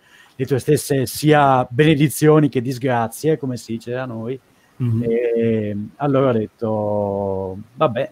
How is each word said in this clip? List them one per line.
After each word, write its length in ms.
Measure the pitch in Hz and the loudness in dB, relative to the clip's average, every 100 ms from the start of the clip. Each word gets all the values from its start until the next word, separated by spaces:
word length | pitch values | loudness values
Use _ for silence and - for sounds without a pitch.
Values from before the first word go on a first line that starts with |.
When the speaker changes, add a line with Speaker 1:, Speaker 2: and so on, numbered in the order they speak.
| _ _ _ - | _ _ _ -8
Speaker 1:
le 100 | 131 | -4
tue 140 | 131 | -2
stesse 460 | - 147 - 139 120 | 0 0 0 -2 -2
sia 640 | - 151 151 139 131 123 | -2 2 4 6 4 2
benedizioni 800 | 120 151 147 151 - 151 156 147 | 2 2 4 2 2 4 6 4
che 120 | 131 | 0
disgrazie, 760 | 120 123 131 120 113 - 151 156 | -4 -4 -2 0 -2 -4 -2 -2
come 200 | 131 120 | -4 -8
si 160 | - | -8
dice 180 | 113 117 | -10 -8
da 140 | 123 127 | -8 -8
noi. 340 | 113 113 135 _ _ _ - | -8 -10 -10 _ _ _ -6
Speaker 2:
Mhm. 260 | 123 113 | -2 0
Speaker 1:
E 720 | 117 113 120 117 113 110 104 104 104 - | 0 0 0 2 2 0 -2 -6 -10 -6
allora 320 | 143 135 135 | 0 2 2
ho 40 | |
detto, 1200 | 113 107 _ 110 107 104 104 101 101 98 95 95 95 107 | 2 -2 _ -4 -2 -2 -2 -2 -2 -4 -4 -6 -8 -12
"Vabbè, 380 | 131 156 117 139 | -2 -2 -2 -6